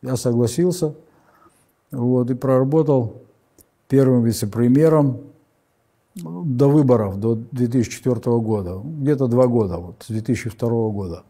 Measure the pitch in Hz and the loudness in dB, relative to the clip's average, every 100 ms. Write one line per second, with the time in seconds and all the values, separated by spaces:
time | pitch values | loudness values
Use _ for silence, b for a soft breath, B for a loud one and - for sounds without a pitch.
0 | 127 127 131 117 120 139 180 175 156 147 | -4 -4 0 0 0 0 0 0 -4 -6
1 | _ b b b b b b _ _ 131 | _ b b b b b b _ _ -4
2 | 120 127 123 127 127 131 135 156 151 139 | 0 0 0 -2 0 2 2 2 2 2
3 | 117 - - _ _ _ _ _ _ 135 | 0 -8 -20 _ _ _ _ _ _ 2
4 | 135 123 117 107 104 110 120 131 160 160 | 4 4 2 0 -4 0 2 4 6 4
5 | 143 120 - _ _ _ _ _ _ _ | 2 -2 -12 _ _ _ _ _ _ _
6 | _ - 170 175 170 123 143 147 139 120 | _ -18 -14 -8 -6 0 4 4 4 2
7 | 104 95 113 117 113 131 123 127 113 - | 2 -4 -2 -4 -6 -4 -2 0 -2 -4
8 | - 117 123 117 110 107 90 92 123 160 | -4 -2 0 0 0 -4 -4 -8 -10 -6
9 | 139 143 131 120 127 120 101 87 87 - | -2 0 2 2 4 2 0 -4 -10 -18
10 | - 110 110 120 117 - 120 117 110 101 | -10 -8 -4 -4 -4 -6 -4 -2 -2 -4
11 | 95 85 - | -8 -12 -16